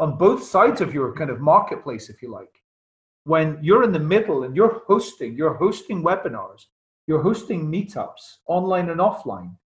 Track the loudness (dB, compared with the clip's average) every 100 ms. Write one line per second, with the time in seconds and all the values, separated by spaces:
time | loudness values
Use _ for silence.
0 | -2 4 4 4 2 4 4 4 -2 -2
1 | -4 -4 -6 -2 4 4 4 -6 -10 -12
2 | -12 -18 -16 -14 -18 _ _ _ _ _
3 | _ _ -2 0 0 -2 4 4 4 0
4 | 2 0 0 -4 -2 2 2 2 0 0
5 | 0 -8 -10 -2 -2 0 -2 -2 -8 -4
6 | -2 -2 -4 -10 -12 -16 _ _ _ _
7 | -2 0 0 -2 -4 -6 -4 -4 -6 -8
8 | -10 -12 -20 _ -4 -2 0 -2 -2 0
9 | 0 -2 -8 -10 -12 -18